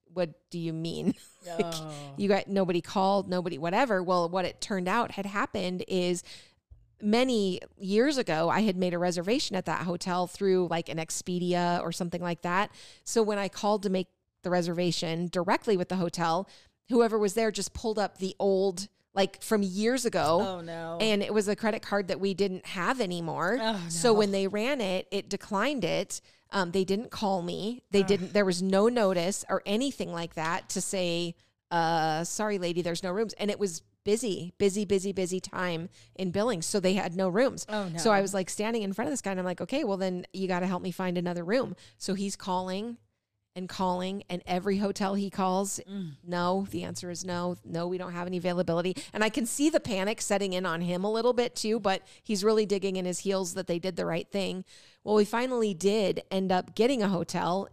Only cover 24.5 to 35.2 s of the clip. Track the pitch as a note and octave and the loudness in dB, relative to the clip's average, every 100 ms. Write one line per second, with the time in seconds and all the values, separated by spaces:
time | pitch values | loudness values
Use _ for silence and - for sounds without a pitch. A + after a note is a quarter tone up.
24.5 | G#3 A#3+ C#4+ F#3+ F#3 - G3+ - G3+ - | 0 0 0 0 -2 -2 -6 -4 -8 -4
25.5 | G3 B3+ C#4+ E3 E3 G3+ - - _ - | -2 0 0 0 -2 -2 -8 -14 _ -6
26.5 | G3 F3 F#3+ F#3 G3 B3 - G3+ F#3+ F3 | -2 0 0 0 0 -4 -4 -2 0 -2
27.5 | E3+ G3+ B3 - G3+ F#3+ G3+ F3+ G3+ F#3+ | -4 -6 -8 0 2 4 2 2 2 4
28.5 | F3 F#3+ F#3+ A3 B3 F#3+ F3 E3+ - - | 2 4 6 6 6 4 4 0 -2 -2
29.5 | G3 - G#3 C#4 - F3 E3+ E3+ - D#3+ | -2 0 0 0 -4 -6 -6 -6 -4 -2
30.5 | F3+ - G3 - G3 F3 E3+ E3+ - _ | -2 -4 -4 -2 -2 0 0 -2 -8 _
31.5 | _ - E3+ E3 E3 D#3+ D#3 E3+ - G#3+ | _ -4 0 2 2 2 0 -2 -2 -2
32.5 | G3+ F3 F3 E3+ E3+ F#3 F#3+ A3 - G3+ | 0 -2 0 -2 -2 -2 -2 -2 -2 -2
33.5 | - G3 E3 _ _ G3+ A#3 A#3 F3+ F3 | 0 -2 -4 _ _ 0 0 0 -4 -6
34.5 | - G3+ F#3+ G3 G3 G3 F#3 | 0 2 2 2 2 0 -2